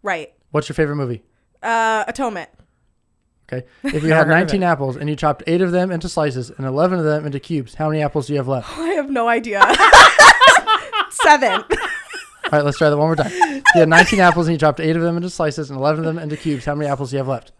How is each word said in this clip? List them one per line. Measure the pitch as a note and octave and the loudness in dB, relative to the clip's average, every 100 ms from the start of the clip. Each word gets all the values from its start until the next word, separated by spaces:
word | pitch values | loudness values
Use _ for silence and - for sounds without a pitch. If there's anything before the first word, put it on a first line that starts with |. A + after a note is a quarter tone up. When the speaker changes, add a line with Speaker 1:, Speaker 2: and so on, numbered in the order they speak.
Speaker 1:
Right. | G#3 F3 D3+ _ _ | -6 -8 -8 _ _
Speaker 2:
What's | D3 D3+ | -4 -4
your | D3 | -2
favorite | D#3 D3 | -2 -2
movie? | C3 A#2 _ _ _ _ | -6 -8 _ _ _ _
Speaker 1:
Uh, | A3 A3+ A3+ A3 G#3 | -4 -2 0 -2 -4
Atonement. | A#3 C4 G3+ D#3+ _ _ _ _ _ _ _ _ _ _ | -6 -6 -6 -14 _ _ _ _ _ _ _ _ _ _
Speaker 2:
Okay. | B2+ B2 _ | -12 -12 _
If | C#4 D#3+ | -6 -4
you | |
Speaker 3:
<laughs> | D#3 | 0
Never | D#3+ | 2
Speaker 2:
had | |
Speaker 3:
heard | |
of | D#3 | 4
Speaker 2:
nineteen | E3 F3 G3 | 2 2 0
Speaker 3:
it. | F3+ | 0
Speaker 2:
apples | D#3 C#3 B2+ | -2 -4 -6
and | D3 | -6
you | D3+ | -2
chopped | D3+ D3+ - | -2 -2 -2
eight | F3 | 0
of | F#3 | 0
them | F3+ F#3 | 0 -2
into | E3+ F3 | -4 -6
slices | - D3+ B2+ A#2+ | -4 -4 -4 -10
and | - C3+ | -8 -6
eleven | C3+ F3+ F3+ | 0 0 0
of | |
them | D#3 D3+ D3+ | 0 -2 -4
into | C#3 | -10
cubes, | - D#3+ A#2+ - | -6 -8 -8 -6
how | D#3 | -4
many | D#3 | -2
apples | D3 D#3 C3 | -2 -4 -4
do | |
you | C#3+ | -4
have | B2+ | -4
left? | C3 - | -6 -6
Speaker 1:
<laughs> | - | -8
I | E4 | -4
have | F4+ C#4 | -4 -4
no | C4 A#3 | -2 0
idea. | A#3 A#3 G3 | -2 -2 0
<laughs> | G3+ - G#4+ - - - - - C5+ B4 - G#4+ - A4 G4+ | 2 4 6 6 6 6 6 8 6 6 2 -2 -2 -6 -6
Seven. | - D#4+ D4 B3+ | 0 4 4 2
Speaker 2:
All | G#3+ A3 F4 A4+ - - - - - - D3+ | -2 -4 -6 -6 -10 -12 -18 -18 -12 -2 0
right, | C#3+ | 0
let's | - | 0
try | D3+ | 0
that | D3 | 2
one | D#3 | 0
more | D#3+ | 0
time. | D3 | -4
If | F4+ F4 C#4 - F4+ | -2 -2 0 2 4
you | |
had | D#3+ | 6
nineteen | E3 - G3+ | 6 4 4
apples | F3+ E3+ E3 | 4 4 0
and | |
you | E3 | 2
chopped | D#3 C#3 | 2 2
eight | D#3 E3 | -2 0
of | |
them | E3+ E3+ | 0 -2
into | F3+ | -6
slices | - D#3 D3+ C#3 | -4 -4 -4 -10
and | C3+ | -4
eleven | C#3 D#3 D#3+ | -2 -2 -4
of | E3 | -6
them | |
into | D#3 D3+ | -8 -8
cubes, | D#3+ C#3+ C3+ | -6 -4 -4
how | D3 | -4
many | D3+ | -4
apples | C#3 C#3 | -4 -6
do | C#3 | -6
you | |
have | C3 | -4
left? | B2 - _ | -6 -8 _